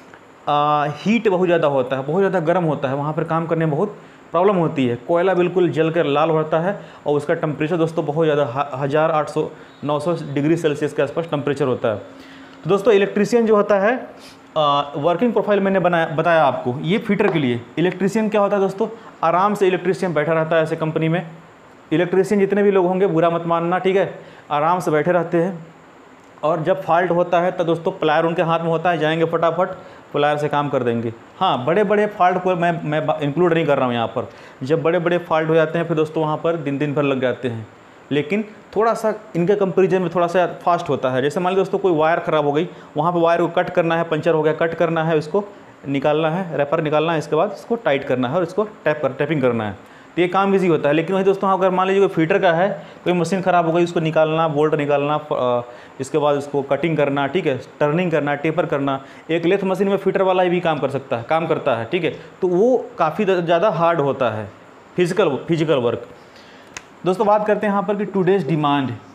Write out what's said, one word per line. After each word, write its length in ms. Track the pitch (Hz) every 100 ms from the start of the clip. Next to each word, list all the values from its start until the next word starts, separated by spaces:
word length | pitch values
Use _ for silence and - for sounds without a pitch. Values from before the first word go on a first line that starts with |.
| - - - - -
आ, 340 | 147 147 151 147
heat 380 | 147 190 226 214
बहुत 180 | 180 180
ज़्यादा 220 | 170 156
होता 280 | 139 120 135
है, 60 |
बहुत 160 | 135 175
ज़्यादा 220 | 190 180
गर्म 240 | 160 175
होता 240 | 165 139 131
है, 60 |
वहाँ 180 | 139 143
पर 120 | 156
काम 220 | 160 160 165
करने 200 | 165 160
में 100 | 143
बहुत 200 | 208 - - - -
प्रॉब्लम 240 | 165 196 190
होती 300 | 156 143 127
है। 100 | 117
कोयला 380 | - 170 185
बिल्कुल 340 | 180 175 180 175
जल 220 | 143 160
कर 140 | 165
लाल 260 | 196 147 160
होता 280 | 156 156 160
है 220 | 175 202 - - -
और 100 | 147
उसका 180 | 143
temperature 420 | 165 156 139 156 175
दोस्तों 300 | 165 165 147
बहुत 200 | 147 160
ज़्यादा 180 | 147
ह-, 400 | 135 127 147 131
हज़ार 260 | 143 151 160
आठ 180 | 156 147
सौ, 220 | 156 - - - -
नौ 160 | 139 147
सौ 160 | 151 160 147
डिग्री 220 | 143 147 165
सेल्सियस 360 | 165 143 147
के 100 | 147
आसपास 220 | 139 175
temperature 400 | 165 147 135 139
होता 240 | 139 120 120
है। 80 | 104 - - - - - -
तो 60 | 156
दोस्तों 240 | 196 202
electrician 520 | 202 196 202 202 240 220
जो 100 | 208
होता 220 | 202 202
है, 300 | 202 254 - - - - - 156
अ, 360 | 151 143 139 160
working 360 | 147 175 247
profile 280 | 208 208 202
मैंने 180 | 196 190
बनाया, 280 | 180 170 165
बताया 380 | 151 165 165
आपको, 300 | 143 127 127 123
ये 160 | 156 220
fitter 340 | 233 202 208
के 60 | 165
लिए। 220 | 131 117 - -
Electrician 500 | 180 180 190 220 220
क्या 120 | 208
होता 160 | 202 202
है 60 |
दोस्तों, 260 | 196 190 214 - - -
आराम 300 | 160 170 202
से 120 | 202 185
इलेक्ट्रीशियन 480 | 180 175 180 190
बैठा 180 | 151 151
रहता 240 | 165 160 170
है 60 |
ऐसे 140 | 156 160
company 320 | 156 156 160
में। 180 | 170 170 - - - - - -
Electrician 480 | 160 175 185 185 208
जितने 220 | 196 196
भी 80 | 202
लोग 160 | 196 175
होंगे 200 | 185 196
बुरा 240 | 160 170
मत 120 | 170 170
मानना, 320 | 170 170 180
ठीक 180 | 185 190
है, 180 | 160 - - - -
आराम 300 | 147 156 180
से 100 | 170
बैठे 220 | 151 156
रहते 260 | 180 165 170
हैं। 280 | 175 170 - - - - - - - -
और 200 | 151 170
जब 200 | 156 185
fault 280 | 151 170 180
होता 300 | 170 175 175
है 100 | 180
तो 140 | 180
दोस्तों 280 | 165 165 185
plyer 320 | - 156 151
उनके 180 | 165 170
हाथ 180 | 165 165
में 80 | 165
होता 220 | 160 180
है, 80 | 165
जाएंगे 260 | 151 165
फटाफट 440 | 165 165 165 165 185 - - - -
प्लायर 240 | 147 147 147
से 120 | 147
काम 200 | 143 147
कर 140 | 135
देंगे। 300 | 120 117 117 113 - -
हाँ, 240 | 185 139
बड़े-बड़े 420 | 127 185 202 208 208
फॉल्ट 320 | - 180 180
को 180 | 185 180
मैं, 240 | 170 165
मैं 220 | 165 156 147
बा-, 160 | -
include 320 | 143 143 175
नहीं 120 | 165 160
कर 100 | 135
रहा 100 | 127
हूँ 80 |
यहाँ 120 | 120 113
पर। 220 | 127 110 - - -
जब 200 | 131 160
बड़े-बड़े 360 | 151 180 170 175
फॉल्ट 300 | 175 160 160
हो 60 |
जाते 240 | 160 156 170
हैं 80 | 165
फिर 100 | 160
दोस्तों 280 | 156 165
वहाँ 120 | 156 151
पर 200 | 165 165
दिन, 220 | 143 139
दिन 160 | 147
भर 80 | 139
लग 180 | 143 135
जाते 280 | 127 117 127
हैं, 180 | 113 110 - - - -
लेकिन 340 | 139 147 202 214 - - 185
थोड़ा 180 | 233
सा 200 | 214 220 202 - 170
इनके 180 | 175
comparison 480 | 202 190 170 185 185
में 80 | 175
थोड़ा 120 | 180 170
सा 200 | 185 170
fast 420 | - - 170 170
होता 220 | 127 131
है। 120 | 127
जैसे 180 | 139 185
मान 120 | 180
लो 40 | 190
दोस्तों 220 | 190 196
कोई 140 | 196
wire 260 | 156 156 170
ख़राब 260 | 170 156
हो 80 | 147
गई, 160 | 143 175 - - 139
वहाँ 160 | 160
पर 60 | 175
wire 220 | 165 170
को 80 | 170
कट 220 | 175 180
करना 260 | 180 165 165
है, 80 |
पंचर 300 | 165 156 170
हो 80 | 160
गया, 100 | 151
cut 220 | 151 165
करना 300 | 165 170 165
है, 120 | 160 156
उसको 280 | 160 202 202 - - - 139
निकालना 420 | 139 151 151 160
है, 260 | 170 180 147
wrapper 260 | 143 165
निकालना 300 | 156 151 160
है, 60 | 160
इसके 180 | 156 156
बाद 160 | 202
इसको 220 | - - 233
tight 280 | 165 139
करना 240 | 127 127 123
है 80 | 170
और 60 |
इसको 220 | 170 -
टैप 360 | 208 - 156 147
कर, 100 | 135
tapping 300 | 127 147 156
करना 220 | 127 117
है, 80 | 107 95 - - - -
तो 60 |
ये 60 | 180
काम 260 | 190 196
easy 120 | 190 180
होता 220 | 147 143
है। 60 |
लेकिन 200 | 151 160
वही 100 | 190
दोस्तों 240 | 196 190 196
अगर 220 | 185 185
मान 160 | 185 185
लीजिए 140 | 196
कोई 80 | 190
फीटर 300 | 170 160 196
का 140 | 185
है, 340 | 165 196 - - -
कोई 80 | -
मशीन 300 | 175 165 190
ख़राब 240 | 180 175 165
हो 60 |
गई, 120 | 165
उसको 160 | 170 170
निकालना, 480 | 156 160 156 160 165
bolt 260 | 143 151
निकालना, 440 | 151 143 143 143 151
फ-, 140 | 151
अ, 280 | - 127 120 120 - - -
इसके 180 | 131 156
बाद 180 | 143 143
उसको 260 | 139 143
cutting 340 | 135 139 165 156
करना, 300 | 143 139 139
ठीक 200 | 180 151
है, 120 | 127
turning 520 | - - 147 160 180
करना, 240 | 156 143
taper 320 | 143 160 151 160
करना, 340 | 147 139 135 - - -
एक 140 | 165
लेथ 200 | 165 196
मशीन 240 | 196 185 196
में 80 | 196
filter 260 | 196 190
वाला 200 | 190 185
ही 80 | 185
भी 100 | 175
काम 180 | 170 151
कर 100 | 131
सकता 280 | 131 - 117
है, 100 | 117
काम 160 | 160 165
करता 300 | 147 139 117
है, 80 |
ठीक 200 | 113 185
है, 60 | 156
तो 380 | - - - 180
वो 380 | 180 233 247 - -
काफ़ी 260 | 160 160
द-, 200 | 196 185
ज़्यादा 260 | 170 170 214
hard 300 | 160 170 165
होता 300 | 143 131 123
है 200 | 107 98 - - - - -
physical, 320 | 175 185 175
physical 480 | 127 - 160 160 143
work। 300 | 117 110 - - - - - - - - - - 165
दोस्तों 200 | 185 208
बात 200 | 208 208
करते 200 | 202 214
हैं 60 |
यहाँ 80 | 202
पर 140 | 196 202
कि 80 |
टुडेज 440 | 202 196 175 196 151
demand 420 | 160 147 143 127 110 -